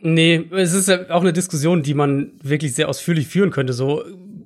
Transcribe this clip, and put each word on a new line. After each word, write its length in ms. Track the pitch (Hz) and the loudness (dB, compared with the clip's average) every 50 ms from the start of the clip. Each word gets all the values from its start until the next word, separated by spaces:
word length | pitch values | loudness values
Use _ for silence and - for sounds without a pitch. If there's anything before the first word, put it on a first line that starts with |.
Nee, 440 | - 165 165 165 165 165 165 160 165 165 | -2 0 2 4 4 4 4 2 0 -2
es 220 | 175 190 185 170 170 | -2 0 0 0 0
ist 140 | 196 185 202 | 0 2 2
ja 220 | 185 180 180 - | 2 0 0 0
auch 100 | 165 170 | 0 2
eine 120 | 175 185 165 | 2 2 2
Diskussion, 500 | 180 180 - - 147 139 165 180 170 143 | 2 -2 -2 -4 -2 2 2 2 2 2
die 100 | 143 147 | 0 0
man 460 | 143 147 143 139 139 143 - - - | 0 2 2 0 0 -2 -6 -10 -14
wirklich 320 | - 135 147 147 156 147 120 | -4 -4 -2 -2 -2 -4 -2
sehr 140 | - 156 139 | -2 -2 -2
ausführlich 400 | 135 - - - 175 160 135 - | -2 -4 -2 -2 0 0 0 -2
führen 240 | - 175 202 180 | 0 0 0 2
könnte. 220 | 135 - 131 127 127 | 0 -2 -2 -2 -2
So, 300 | 120 131 135 147 156 - 165 196 180 180 196 - - - | -2 -2 -2 -2 -2 -4 -10 -16 -20 -20 -20 -20 -20 -18